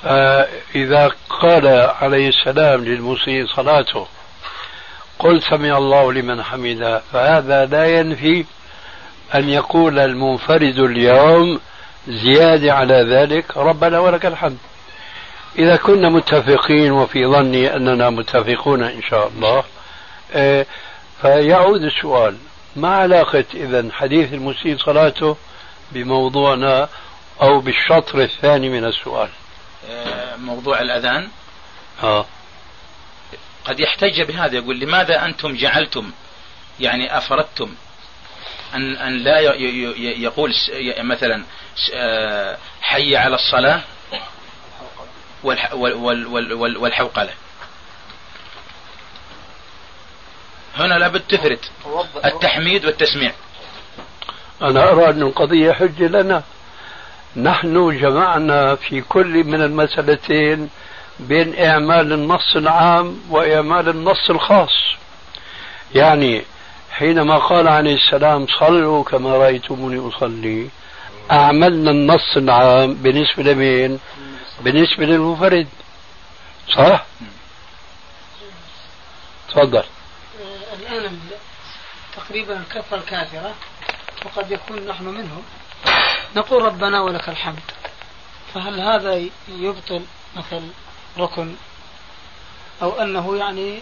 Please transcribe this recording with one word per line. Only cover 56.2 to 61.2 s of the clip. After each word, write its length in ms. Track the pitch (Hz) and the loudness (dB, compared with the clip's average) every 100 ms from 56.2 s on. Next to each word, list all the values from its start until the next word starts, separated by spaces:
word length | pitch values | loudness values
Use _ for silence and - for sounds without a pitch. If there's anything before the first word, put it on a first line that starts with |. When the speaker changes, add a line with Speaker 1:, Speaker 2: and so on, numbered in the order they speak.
| 190 175 - - - - - - - - - 123 | 0 -2 -4 -20 -20 -20 -20 -20 -20 -20 -14 -2
Speaker 1:
نحن 640 | 139 180 170 170 170 139 | 0 0 0 2 2 2
جمعنا 760 | 139 143 185 160 156 143 139 | 0 2 2 2 2 2 2
في 260 | 139 - 135 | 0 -4 -8
كل 440 | 127 190 180 165 | -2 0 2 2
من 180 | 156 156 | 0 0
المسألتين 1080 | 151 151 151 - 147 147 - 151 151 156 151 - - - - | 0 0 0 0 0 0 0 0 2 0 -6 -14 -20 -20 -20
بين 460 | - | -18